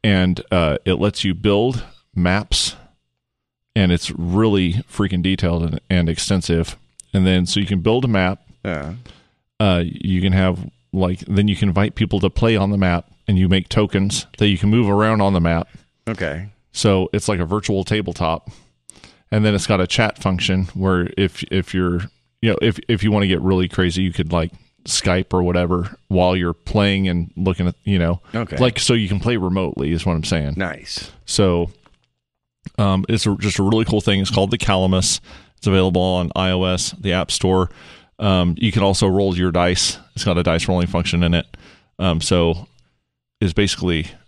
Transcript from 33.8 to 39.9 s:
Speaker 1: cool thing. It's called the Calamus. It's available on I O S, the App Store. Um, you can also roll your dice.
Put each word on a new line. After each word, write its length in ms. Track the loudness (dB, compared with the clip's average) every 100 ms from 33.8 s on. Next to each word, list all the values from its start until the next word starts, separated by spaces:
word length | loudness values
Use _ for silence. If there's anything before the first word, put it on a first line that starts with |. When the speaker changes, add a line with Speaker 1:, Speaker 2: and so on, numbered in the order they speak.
| 0
Speaker 1:
cool 160 | 0
thing. 180 | 0 0
It's 100 | 0
called 200 | 0 0
the 60 | -2
Calamus. 640 | 0 0 2 2 0 -4 -8 -20 -20 _
It's 100 | 0
available 340 | 2 2 2
on 300 | 0 0 -2 -2
I 140 | 0
O 120 | 0
S, 280 | 0 -2 -4 -6
the 140 | -2
App 180 | -2 -2
Store. 380 | -2 2 2 0 -6 -20 -20 _ -4
Um, 360 | 0 2 2 0
you 140 | 0
can 120 | 2
also 240 | 2 2 2
roll 280 | 2 0 0
your 140 | 0
dice. 460 | 2 2 2 -2